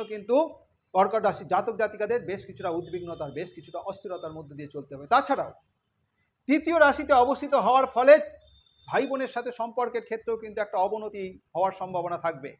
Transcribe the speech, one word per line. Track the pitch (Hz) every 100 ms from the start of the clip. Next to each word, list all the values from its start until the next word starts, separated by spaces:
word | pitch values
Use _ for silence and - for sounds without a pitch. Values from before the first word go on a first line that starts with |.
| 214
কিন্তু | 214 190 254 311 - _ _ _
কর্কট | 185 196 220
রাশির | 196 - 156
জাতক | 180 208 208
জাতিকাদের | 214 214 208 240 160
বেশ | 196 -
কিছুটা | 175 185 170
উদ্বিগ্নতার, | 165 175 175 165 147 143
বেশ | 185
কিছুটা | - 151 170 -
অস্থিরতার | 196 196 175 165 156
মধ্যে | 147 147
দিয়ে | 147
চলতে | 147 135
হবে। | 139 143
তাছাড়াও | 254 277 262 135 - _ _ _ _ _ _ _ _ -
তৃতীয় | 294 320 330
রাশিতে | 294 285 294 269
অবস্থিত | 247 262 285 277
হওয়ার | 202 262 262
ফলে | 240 262 302 302 - _ _ _ _ -
ভাই | 190 262
বোনের | 269 262
সাথে | 240 240 233
সম্পর্কের | 233 226 247 233 226
ক্ষেত্রেও | 226 226 226
কিন্তু | 220 208
একটা | 208 196
অবনতি | 196 214 214 208 190 185 _
হওয়ার | 160 190 185
সম্ভাবনা | 185 180 175 170
থাকবে। | 170 151 135